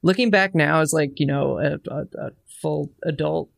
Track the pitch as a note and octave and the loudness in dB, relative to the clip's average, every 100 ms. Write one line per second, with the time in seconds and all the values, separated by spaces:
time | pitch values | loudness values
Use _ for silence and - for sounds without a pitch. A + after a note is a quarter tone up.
0 | - A#3 A#3+ G3 G3 F3 D3 D#3+ D#3 D#3+ | 0 2 4 4 4 2 2 2 2 0
1 | C#3+ C#3 C#3+ C#3 C#3 - D3 D3 - C#3 | -2 0 -2 0 -2 0 -2 -2 -8 -10
2 | F#3 - - - _ - D#3 D3+ D3 - | -10 -10 -12 -14 _ -10 -6 -4 -6 -8
3 | - C#3+ D3+ D#3+ - | -8 -4 -4 -4 -6